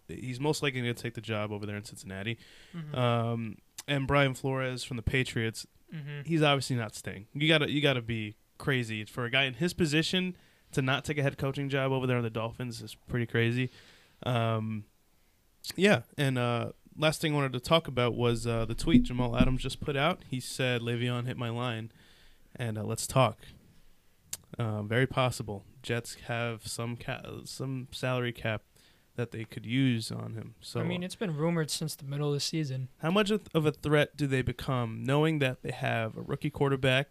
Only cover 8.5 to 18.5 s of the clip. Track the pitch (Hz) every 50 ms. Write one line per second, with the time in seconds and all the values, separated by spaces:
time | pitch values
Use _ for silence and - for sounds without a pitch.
8.5 | _ - - - 139 127 120 110 110 107 107 - - - 123 117 120 135 139 131
9.5 | 123 113 170 180 175 - 185 151 139 156 160 - - 185 180 180 175 - - -
10.5 | _ _ _ _ - - 131 131 135 127 135 - 156 147 135 139 - - 147 135
11.5 | 135 143 143 139 135 139 135 135 135 131 127 127 123 123 120 113 110 113 110 113
12.5 | - - 127 123 113 113 113 107 - - _ - 127 123 117 - - 120 117 117
13.5 | 117 123 127 123 - - - - - - - _ _ - - - 127 117 113 113
14.5 | 113 110 110 110 110 107 104 - _ _ _ _ _ _ _ _ _ _ _ _
15.5 | _ _ - - - - 180 208 196 110 - _ - - 147 135 131 127 120 120
16.5 | 120 117 117 113 - _ - - - 127 147 156 151 - - 160 147 147 139 135
17.5 | 127 127 - - 160 165 160 - 135 123 123 120 113 117 120 120 120 117 117 120